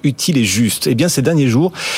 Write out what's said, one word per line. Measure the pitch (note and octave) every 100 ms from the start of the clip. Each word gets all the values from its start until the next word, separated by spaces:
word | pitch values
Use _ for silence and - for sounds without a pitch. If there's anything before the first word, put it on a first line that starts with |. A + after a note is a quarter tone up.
utile | D3 C3+ - C3
et |
juste. | G#2+ G#2 A#2 - -
Eh |
bien, | A2+ E3+
ces | E3
derniers | C3 E3 C3+
jours, | A#2 F3+ - -